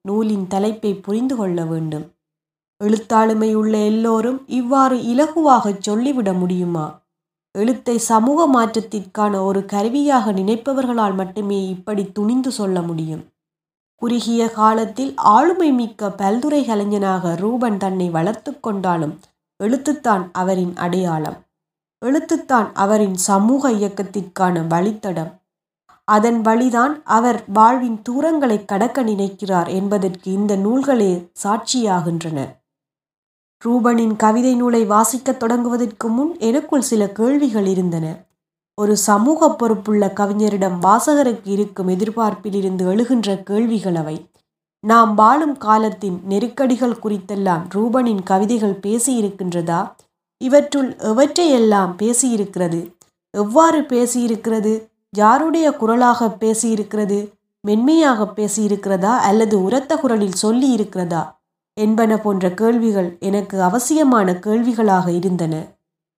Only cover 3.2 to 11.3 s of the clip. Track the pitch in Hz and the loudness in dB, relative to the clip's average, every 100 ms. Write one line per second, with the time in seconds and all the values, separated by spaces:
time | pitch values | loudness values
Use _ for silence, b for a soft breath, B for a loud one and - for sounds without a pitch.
3.2 | 220 220 220 214 214 214 208 220 226 220 | 2 2 0 0 0 0 0 0 0 0
4.2 | 240 262 - 254 240 269 262 247 220 247 | -2 -4 -6 -4 0 2 2 2 0 0
5.2 | 302 320 302 240 208 196 208 214 262 254 | 0 2 4 4 2 -4 -4 -2 -2 -2
6.2 | 196 185 180 180 175 170 151 - _ _ | -2 -2 -2 -2 -2 -4 -6 -12 _ _
7.2 | _ _ _ 196 226 - 247 233 - 220 | _ _ _ -2 -2 -2 -2 -2 2 2
8.2 | 240 302 320 247 226 226 - 214 - 214 | 2 2 4 2 2 -2 -6 -8 -8 -2
9.2 | 214 196 196 196 196 202 220 285 285 262 | -2 0 -2 -2 -2 -2 -2 0 2 2
10.2 | 214 190 190 226 277 269 247 233 202 190 | 0 -2 -2 -2 -2 -2 -2 0 -2 -2
11.2 | 185 | -6